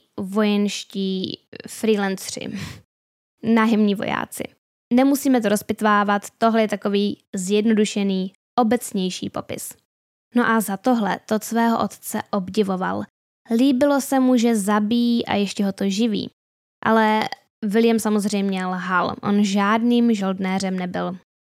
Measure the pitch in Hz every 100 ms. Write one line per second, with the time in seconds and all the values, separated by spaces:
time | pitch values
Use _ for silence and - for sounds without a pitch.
0 | _ - 190 202 214 202 202 - - 196
1 | 190 190 185 - _ - - - 220 208
2 | 196 190 - - - 196 - - _ _
3 | _ _ _ _ 220 226 220 214 208 196
4 | - - - - - _ _ _ - 240
5 | 269 285 277 254 208 208 - 214 214 208
6 | 208 202 - - 226 226 214 202 208 202
7 | 202 - _ 196 180 208 220 214 214 208
8 | 196 190 190 - _ - 226 240 - 202
9 | 185 - 196 - - - - - _ _
10 | _ _ _ 240 233 226 208 196 254 240
11 | 196 - - 214 - 226 233 226 202 -
12 | - 220 - 208 185 202 196 185 180 202
13 | 208 _ _ _ - 233 269 254 285 277
14 | 262 269 254 254 233 226 196 214 208 240
15 | 240 233 - 202 202 - 202 190 196 190
16 | 233 202 - - _ _ _ _ - 220
17 | 214 214 - - _ _ 214 214 233 226
18 | 214 214 202 202 196 190 185 185 185 180
19 | 180 - - 202 208 202 202 226 233 240
20 | 233 214 190 190 190 190 190 185 180 175
21 | 180 185 _ _